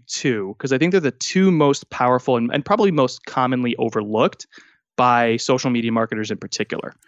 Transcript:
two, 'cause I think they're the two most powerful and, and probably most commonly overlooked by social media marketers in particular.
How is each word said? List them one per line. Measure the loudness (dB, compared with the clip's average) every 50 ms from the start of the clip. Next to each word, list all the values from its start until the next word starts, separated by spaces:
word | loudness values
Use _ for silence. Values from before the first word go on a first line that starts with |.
| -6 -10
two, | -10 -4 -2 -2 -2 -2 -4 -6 -8 -8
'cause | -4 -2 0
I | 0
think | 2 2
they're | 2 2
the | 0 0 -2
two | -4 -6 -2 0 4 4 4 4
most | 4 4 4 2 0 -2 -10
powerful | -4 0 2 2 2 2 2 2 0
and, | 2 2 0 -2
and | -2 -2
probably | 0 2 2 2 2
most | 2 2 0 0 -2 -6 -14
commonly | -8 -2 -2 0 0 0 0 -2 -2 -2
overlooked | -2 -2 -2 -2 -4 -4 -2 0 0 0 0 -2 -4 -18 -20 -20 -20 -20 _ _ _ _ _ _
by | 0 2 4 4 4 2 2 0
social | 0 0 0 0 0 0 0
media | -2 -2 -2 0 0
marketers | -2 -2 -2 -4 -6 -6 -6 -6
in | -8
particular. | -10 -8 -6 -6 -6 -6 -6 -10 -10 -10 -14 _ _